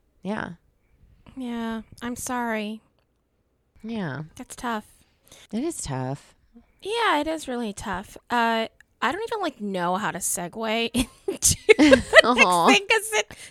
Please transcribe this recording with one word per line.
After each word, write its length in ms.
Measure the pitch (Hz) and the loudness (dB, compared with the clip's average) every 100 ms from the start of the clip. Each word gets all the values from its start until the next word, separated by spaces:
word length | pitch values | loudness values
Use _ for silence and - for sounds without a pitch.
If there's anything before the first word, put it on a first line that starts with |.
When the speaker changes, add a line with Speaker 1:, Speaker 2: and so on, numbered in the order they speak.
| _ _ | _ _
Speaker 1:
Yeah. 280 | 185 214 - 170 _ _ _ _ _ _ - - | -10 -8 -8 -12 _ _ _ _ _ _ -20 -14
Speaker 2:
Yeah, 460 | 247 233 226 226 220 - | -10 -8 -8 -10 -12 -14
I'm 120 | 240 247 | -10 -8
sorry. 640 | - 247 233 220 208 220 _ _ _ _ _ _ _ _ _ _ | -6 -6 -4 -4 -6 -10 _ _ _ _ _ _ _ _ _ _
Speaker 1:
Yeah. 400 | 220 233 170 131 156 - | -10 -6 -6 -8 -12 -16
Speaker 2:
That's 200 | 247 - | -18 -10
tough. 300 | 240 214 - _ _ _ _ - - | -8 -8 -10 _ _ _ _ -20 -10
Speaker 1:
It 100 | 214 | -6
is 180 | 320 - | -6 -6
tough. 520 | - 131 131 139 - _ _ - _ _ | -8 -6 -6 -8 -14 _ _ -20 _ _
Speaker 2:
Yeah, 360 | 370 466 427 302 | -8 -2 0 0
it 60 | 302 | -2
is 220 | 320 277 | -6 -8
really 240 | 240 226 | -8 -8
tough. 440 | 196 214 180 202 - - | -8 -8 -10 -10 -16 -4
Uh, 380 | 240 226 226 226 _ _ - | -2 0 0 -4 _ _ -6
I 100 | - | -4
don't 100 | 349 453 | -4 -6
even, 120 | 440 | -4
like, 180 | 349 - | -4 -6
know 360 | 208 190 175 185 | -6 -2 -2 -2
how 140 | 190 | -2
to 60 | 170 | -4
segue 720 | - - 175 214 220 226 233 | -6 -6 -8 -6 -4 -2 -2
<laughs> 320 | 240 247 - - | -2 -4 -6 -12
into 300 | - - - - | -2 0 2 4
Speaker 1:
<laughs> 120 | 427 | 8
Speaker 2:
the 240 | 302 262 - 571 | 8 8 6 6
Speaker 1:
Aw. 100 | - 247 - - 170 | 6 6 6 6 6
Speaker 2:
next 100 | 403 | 6
thing 80 | 392 | 4
'cause 220 | 440 427 | 0 0
it 220 | 427 - - - | -4 -4 -8 -16